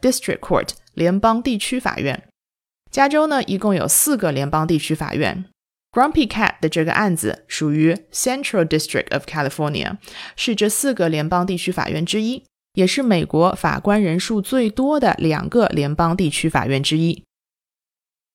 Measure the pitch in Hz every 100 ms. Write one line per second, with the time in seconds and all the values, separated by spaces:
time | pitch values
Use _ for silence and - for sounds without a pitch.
0 | 254 254 - - - 170 - - _ -
1 | 170 190 226 226 254 220 - 254 190 -
2 | 139 131 - _ _ _ _ _ _ -
3 | 277 302 311 277 - 185 214 190 - -
4 | - 277 175 139 139 151 160 160 - 156
5 | 147 - 127 185 185 _ _ _ _ -
6 | 277 311 240 208 214 - 160 170 160 -
7 | 208 165 107 - - - 156 151 160 165
8 | - - - 262 277 208 160 160 - -
9 | - - - 160 151 - 151 143 - 202
10 | - - - - - 208 208 - 285 240
11 | 170 156 151 180 185 175 - 180 - 151
12 | 170 208 220 262 - _ _ - 185 269
13 | 254 180 151 151 175 - 165 139 - 208
14 | 190 165 - 220 190 262 226 208 262 302
15 | 240 - 160 151 - 240 214 156 143 151
16 | 170 175 170 - 160 151 110 139 143 156
17 | 165 - - _ _ _ _ _ _ _
18 | _ _ _